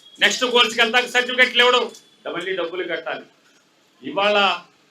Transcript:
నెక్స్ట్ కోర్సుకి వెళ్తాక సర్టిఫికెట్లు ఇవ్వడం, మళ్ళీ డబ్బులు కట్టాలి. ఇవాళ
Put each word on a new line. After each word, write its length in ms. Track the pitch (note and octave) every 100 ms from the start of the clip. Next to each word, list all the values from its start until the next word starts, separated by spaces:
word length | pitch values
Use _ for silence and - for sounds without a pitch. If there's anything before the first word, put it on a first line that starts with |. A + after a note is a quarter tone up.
| - -
నెక్స్ట్ 240 | G3+ G3+
కోర్సుకి 360 | B3 A#3+ A#3 -
వెళ్తాక 260 | A#3 B3 B3
సర్టిఫికెట్లు 560 | B3 B3 B3 B3 A#3+
ఇవ్వడం, 280 | B3 B3 - - _ _ -
మళ్ళీ 220 | E3+ F#3 F#3
డబ్బులు 320 | E3+ F3+ F3
కట్టాలి. 340 | D#3+ D#3 C3+ - _ _ _ _ _ _ _ C3+
ఇవాళ 500 | D#3+ G#3 G#3 F#3+ F3 - _ _